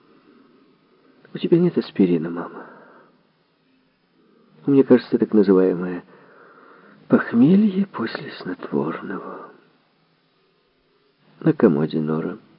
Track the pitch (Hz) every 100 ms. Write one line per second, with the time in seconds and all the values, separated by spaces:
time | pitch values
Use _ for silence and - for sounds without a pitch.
0 | _ _ _ _ _ _ _ _ _ _
1 | _ _ _ - 180 170 175 - - -
2 | 90 82 82 85 85 - - - - _
3 | _ _ _ _ _ _ _ _ _ _
4 | _ _ _ _ _ _ - 139 127 120
5 | - 117 107 107 98 92 92 87 92 90
6 | - - _ _ - - - - - _
7 | - - - 117 143 196 214 185 196 -
8 | 113 - 135 - - 90 - 71 73 -
9 | - - - - - - _ _ _ _
10 | _ _ _ _ _ _ _ _ _ _
11 | _ _ _ - 160 156 98 73 78 80
12 | 76 78 - - _